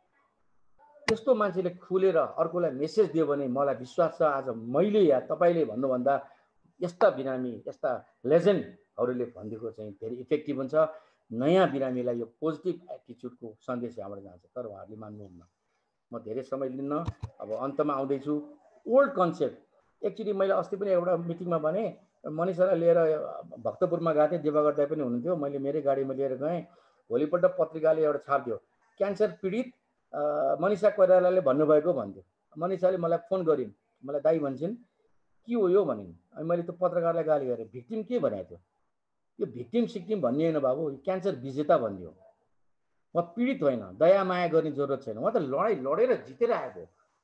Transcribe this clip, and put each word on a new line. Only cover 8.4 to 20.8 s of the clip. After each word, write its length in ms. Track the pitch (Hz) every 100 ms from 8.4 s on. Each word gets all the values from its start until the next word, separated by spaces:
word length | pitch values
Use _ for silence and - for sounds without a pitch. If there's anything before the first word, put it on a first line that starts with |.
| 175 185 - - _ - 123 123
भनिदिएको 460 | 117 - 107 110 113
चाहिँ 220 | 110 107
धेरै 220 | 98 113
effective 420 | 123 127 151 147 131
हुन्छ। 180 | 135 151 156 - _ _ -
नयाँ 400 | 113 135 185 175
बिरामीलाई 460 | 139 135 127 123 120
यो 80 | 117 -
positive 520 | 156 151 180 170 -
एटिट्युडको 640 | 135 - 120 123 - 117 107
सन्देश 380 | - 123 120 -
यहाँबाट 220 | 98 101
जान्छ, 220 | 98 90
तर 240 | _ 123 117
उहाँहरूले 300 | 98 98 107
मान्नुहुन्न। 460 | 107 104 98 87 85 _ _ _ _ _ -
म 60 | 117
धेरै 240 | 110 117
समय 260 | 131 135 135
लिन्न, 360 | 131 139 147 170 - - -
अब 120 | 104
अन्तमा 420 | 110 135 139 147
आउँदैछु। 560 | 139 135 139 143 151 147 - _ _ -
Old 240 | 247 277
concept, 460 | - 180 - 135 - _ _ _ _
actually 300 | - - 208
मैले 180 | 196 196
अस्ति 240 | 190 -
पनि 140 | 196